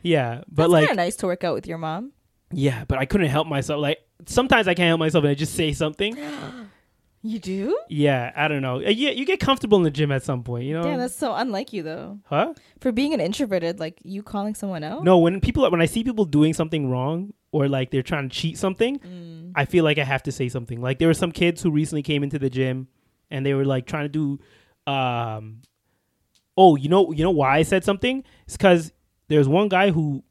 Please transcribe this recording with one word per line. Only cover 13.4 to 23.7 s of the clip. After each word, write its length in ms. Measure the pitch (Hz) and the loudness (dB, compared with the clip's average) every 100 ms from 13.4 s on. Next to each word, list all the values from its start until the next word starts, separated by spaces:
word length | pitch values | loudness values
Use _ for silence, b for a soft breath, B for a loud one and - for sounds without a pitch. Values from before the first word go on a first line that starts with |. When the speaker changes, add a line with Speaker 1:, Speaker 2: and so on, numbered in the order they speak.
| 254 185 170 185 | -2 -2 -2 -6
Speaker 2:
like, 180 | 160 - | -10 -10
you 180 | - 196 | -14 -14
calling 320 | 208 208 208 | -8 -6 -6
someone 300 | 214 202 175 | -6 -8 -8
out? 180 | 151 285 | -8 0
Speaker 1:
No, 160 | 165 180 | 6 6
when 220 | 170 190 | 6 2
people, 280 | 233 294 254 | 0 2 2
when 120 | 170 | 4
I 60 | 165 | 2
see 180 | 226 | 0
people 200 | 233 220 | -2 0
doing 280 | 180 147 156 | 2 4 4
something 340 | 160 156 160 135 | 2 -2 -2 -2
wrong 440 | 127 135 165 202 - _ | -2 -2 -4 -8 -14 _
or, 160 | 156 139 | -2 0
like, 220 | 135 131 | 0 -2
they're 140 | 135 | -4
trying 240 | 123 151 135 | -2 -4 -4
to 40 | - | -6
cheat 200 | 160 - | -6 -4
something, 420 | 196 190 233 277 | -4 0 -2 -2
Speaker 2:
Mm. 500 | 180 180 170 165 175 175 | -12 -16 -16 -18 -6 -4
Speaker 1:
I 80 | |
feel 180 | 139 175 | 0 2
like 160 | 156 151 | 2 0
I 60 | |
have 180 | 135 135 | -2 -4
to 60 | - | -4
say 180 | - 127 | -6 -6
something. 320 | 127 117 117 | -6 -10 -8
Like, 200 | 123 131 | -6 2
there 80 | 165 | 2
were 60 | |
some 180 | 160 175 | 2 -2
kids 300 | - 175 165 | 0 0 0
who 100 | 175 | 0
recently 300 | 151 156 156 | 0 -2 -4
came 180 | 143 147 | -2 -2
into 160 | 143 143 | -2 -4
the 120 | 135 | -4
gym 360 | 127 131 131 131 _ _ _ _ | -2 -2 -4 -10 _ _ _ _
and 160 | 139 | -4
they 100 | 139 | -2
were, 100 | 139 | 0
like, 220 | 139 | 0